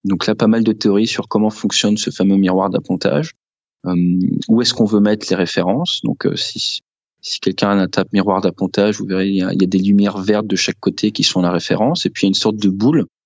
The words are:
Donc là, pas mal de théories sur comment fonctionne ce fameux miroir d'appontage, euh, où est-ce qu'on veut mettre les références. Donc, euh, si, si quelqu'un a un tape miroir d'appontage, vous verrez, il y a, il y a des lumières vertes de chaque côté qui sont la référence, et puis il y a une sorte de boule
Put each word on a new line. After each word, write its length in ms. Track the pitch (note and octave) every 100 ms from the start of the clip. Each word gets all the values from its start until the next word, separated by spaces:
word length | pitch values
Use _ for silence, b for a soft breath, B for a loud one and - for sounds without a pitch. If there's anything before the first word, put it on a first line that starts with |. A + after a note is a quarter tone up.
Donc 220 | G2 F#2 -
là, 80 |
pas 120 | G#2+ A2
mal 180 | A2+
de 80 | A2
théories 340 | G#2+ A2 G2+ A2
sur 220 | - -
comment 220 | G#2 G#2+
fonctionne 480 | - G#2+ - G#2 G#2+
ce 100 | -
fameux 280 | - F#2+ G2
miroir 340 | F#2+ F#2 F#2+
d'appontage, 640 | - - - - D3 D#3+ _ _ _ _ _
euh, 340 | F2 F2+ F2 F#2 F#2 - -
où 140 | A2+
est-ce 100 | B2
qu'on 140 | - G#2+
veut 140 | G#2
mettre 260 | G#2 G#2+ -
les 80 | F#2+
références. 640 | F2 - F2+ A#2+ F3 -
Donc, 200 | - -
euh, 120 | - -
si, 440 | - - - - _ _ _ _
si 200 | - -
quelqu'un 280 | - F#2+ G2+
a 140 | G2+
un 60 | F#2
tape 240 | - F#2+
miroir 260 | G2+ F#2+ F#2+
d'appontage, 560 | F2 E2+ F#2+ - G#2 G#2+
vous 60 |
verrez, 240 | G2 F#2+ G2
il 80 | G2
y 60 |
a, 100 | F#2
il 80 | F#2+
y 40 |
a 40 | F#2
des 100 | G2
lumières 380 | F#2+ G2+ G2+ G2
vertes 300 | F#2 G#2 G#2
de 100 | F#2+
chaque 240 | - -
côté 320 | G2 - G#2+
qui 100 | -
sont 200 | - F#2
la 80 | F2
référence, 560 | F2 - F#2+ A2+ F3 -
et 40 |
puis 120 | -
il 40 | G2
y 20 |
a 40 |
une 20 |
sorte 220 | F#2+ A2 G#2+
de 140 | G#2
boule 340 | F#2+ A#2 D#3 F2+ _